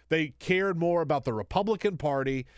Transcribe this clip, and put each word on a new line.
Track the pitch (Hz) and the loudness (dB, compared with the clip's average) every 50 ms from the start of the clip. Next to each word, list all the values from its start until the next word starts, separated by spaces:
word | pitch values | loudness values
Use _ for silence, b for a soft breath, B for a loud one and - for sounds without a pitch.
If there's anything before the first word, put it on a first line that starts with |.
| b b | b b
they | 160 160 156 147 - _ | 0 0 0 -2 -6 _
cared | - - 185 185 196 196 185 165 | -4 0 0 2 2 0 0 0
more | 170 170 175 175 | 0 2 2 2
about | 160 135 156 139 - | 2 2 0 0 0
the | 131 - | -2 -4
Republican | 214 202 - - 185 202 214 220 190 - 208 190 | -4 -4 0 0 0 2 2 -2 0 0 -2 -2
Party | 151 - 151 139 139 135 135 135 131 127 B B | 0 -2 0 0 0 0 0 -2 -4 -6 B B